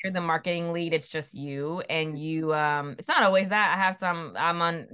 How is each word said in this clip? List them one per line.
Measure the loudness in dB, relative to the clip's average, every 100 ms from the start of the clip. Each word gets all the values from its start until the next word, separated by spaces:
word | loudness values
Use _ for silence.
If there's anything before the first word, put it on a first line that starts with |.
you're | -6
the | -4
marketing | 0 -2 0 -2 -2
lead, | -2 -2 -2
it's | -2
just | -8 -8 -10
you, | -8 -6 -6 -6
and | -4 -2 -2 -4
you, | -4 -2 0 2
um, | 2 2 -2 -8
it's | 0
not | 4
always | 6 4 4
that. | 2 4 4
I |
have | 2 2
some, | -2 -2 -4 -2
I'm | 0 2
on, | 2 0 -6